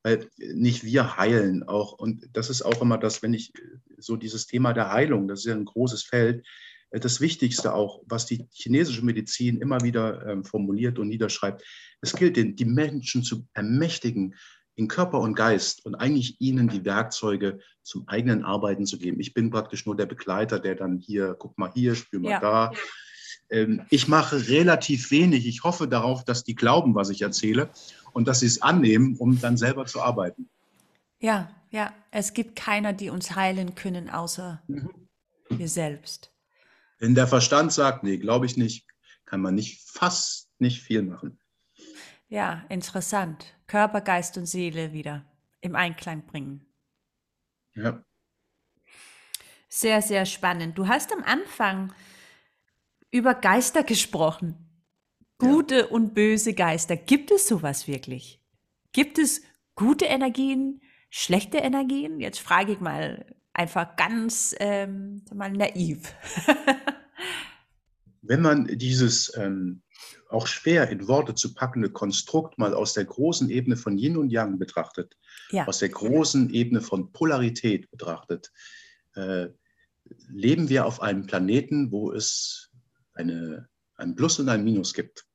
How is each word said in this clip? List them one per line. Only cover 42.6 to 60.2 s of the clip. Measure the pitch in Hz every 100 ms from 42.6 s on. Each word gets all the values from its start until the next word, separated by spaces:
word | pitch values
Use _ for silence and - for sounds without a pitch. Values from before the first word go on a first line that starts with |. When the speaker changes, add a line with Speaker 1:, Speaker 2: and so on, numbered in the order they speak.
| -
Speaker 2:
interessant. | 185 180 190 175 202 175 151 - _
Körper, | - 208 208 208
Geist | 202 180 170 190
und |
Seele | 170 180 175 160 160
wieder | 156 147 147 - _ _ _
im | 180
Einklang | - 175 165 - 156 143
bringen. | 151 135 139 _ _ _ _ _ _ _ _ _ _ _
Speaker 1:
Ja. | 107 113 117 _ _ _ _ _ _ _ _ _ - - - _ - - _ _
Speaker 2:
Sehr, | - 220 214
sehr | 214 202
spannend. | 190 - 180 175 165 165
Du | 190
hast | 269 -
am | 403
Anfang | - 269 403 - 208 190 190 - - - - _ _ _ _ _ _ _ _
über | 240 247
Geister | 254 202 220 247 320
gesprochen. | - 208 - 165 160 160 170 - - _ _ _ _ _ _ _
Speaker 1:
Ja. | 247
Speaker 2:
Gute | 302 294 262 -
und | 233 214
böse | 214 214 220 220
Geister. | 208 170 160 - 170
Gibt | - 285 -
es | 403 -
sowas | 202 151 139 -
wirklich? | 135 - 127 - - _ _ _ _ _
Gibt | - 294 -
es | 294 - _ _ _
gute | - 220 294
Energien, | 339 269